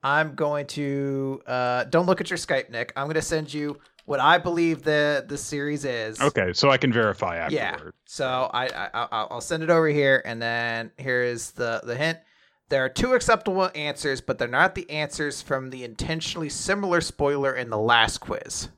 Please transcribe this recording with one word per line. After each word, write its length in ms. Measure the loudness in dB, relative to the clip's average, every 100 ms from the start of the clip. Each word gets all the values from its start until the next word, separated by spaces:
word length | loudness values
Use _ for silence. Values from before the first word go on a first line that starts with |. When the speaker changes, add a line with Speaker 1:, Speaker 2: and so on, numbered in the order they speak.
Speaker 1:
I'm 320 | 2 2 2
going 320 | 0 -2 -2 -4
to, 720 | -4 -2 -2 -2 -2 -4 -6 -4
uh, 380 | -2 0 0
don't 220 | 2 2 4
look 140 | 2
at 100 | 0
your 80 | -6
Skype, 320 | -2 -2 -2
Nick. 220 | -6 -6 -4
I'm 120 | -2
gonna 120 | -2
send 320 | 0 -4 -4
you 260 | -6 -6 -8 _ _
what 140 | -6 2
I 180 | 6 6
believe 440 | 4 2 2 2
the, 400 | 2 4 4 0 -2
the 80 | -8
series 480 | -6 -4 -2 -4
is. 360 | -4 -4 -4 2
Speaker 2:
Okay, 320 | 2 2 -2
so 160 | 2 4
I 60 | 4
can 140 | 4
verify 540 | 4 2 2 -2 -2 -2
Speaker 1:
Yeah. 220 | -2 -2
Speaker 2:
afterward. 220 | -6 -12 -20 _
Speaker 1:
So 420 | -6 -2 -2 -2
I, 140 | -2 -2
I, 200 | -4 -6
I, 320 | -4 -4 -4 -4
I'll 100 | -6
send 220 | -4 -4
it 60 | 2
over 180 | 4 4
here, 340 | 4 6 4
and 160 | 2 -4
then 520 | -2 0 0 -2 -6 -10
here 260 | -2 0
is 280 | 0 -2 -8
the, 280 | -6 -4 -2
the 100 | -4 -2
hint. 220 | -2 -4 _ _ _ _ _
There 160 | 0
are 40 | 0
two 260 | 0 2
acceptable 560 | 2 4 2 2 0 0
answers, 460 | -2 -6 -4 -2 -2
but 180 | -2 -4
they're 100 | 0
not 260 | 4 2 2
the 120 | -8
answers 520 | -4 -4 -4 -6 -6
from 280 | -4 -4 -4
the 140 | -12
intentionally 640 | -12 -8 -4 -4 -4 -6 -6
similar 520 | -6 -2 -2 2 2
spoiler 540 | 0 -2 0 2 0
in 140 | -2 -4
the 80 | 0
last 400 | 4 6 4 0
quiz. 500 | -6 -6 -6 -10 -10